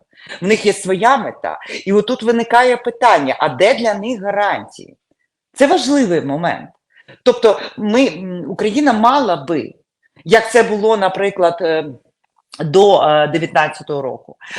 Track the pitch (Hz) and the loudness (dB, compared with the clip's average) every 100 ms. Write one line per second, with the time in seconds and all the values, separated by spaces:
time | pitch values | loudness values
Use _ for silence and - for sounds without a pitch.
0 | _ _ - - 180 214 202 185 180 180 | _ _ -20 -8 -2 0 0 -2 -4 0
1 | 226 262 151 - 82 76 - - 190 208 | 2 0 -2 -8 -10 -10 -12 -10 0 0
2 | 208 254 220 233 233 233 254 240 247 233 | 0 -2 -2 -2 2 2 4 0 -4 0
3 | 240 175 131 - 202 127 196 233 233 202 | 2 4 2 -2 -2 2 2 2 -2 -4
4 | 220 233 202 202 202 123 - - - _ | -6 -6 -4 -2 -2 -4 -8 -20 -20 _
5 | _ _ _ _ _ - 277 349 247 285 | _ _ _ _ _ 0 2 2 0 0
6 | 220 165 139 143 170 104 - _ _ _ | 0 0 -2 -4 -4 -6 -12 _ _ _
7 | - - - 240 220 - - - 208 233 | -20 0 0 4 2 2 -4 -8 -2 2
8 | 254 156 185 180 156 180 214 226 294 214 | 0 -2 -10 -10 -10 -6 -4 0 0 2
9 | 233 285 226 170 135 156 110 - _ _ | 2 2 0 -2 -4 -6 -6 -14 _ _
10 | _ _ 165 220 220 233 196 208 220 220 | _ _ 0 2 4 2 2 0 0 0
11 | 190 185 196 190 170 170 165 160 151 123 | 0 -2 -4 0 -2 0 -2 -2 -4 -14
12 | _ _ _ _ _ - 156 180 202 165 | _ _ _ _ _ -8 2 4 6 6
13 | 147 151 147 160 160 165 151 - 156 143 | 4 2 2 -2 -2 0 0 -4 -8 -6
14 | 131 117 - - - | -6 -10 -16 -20 -18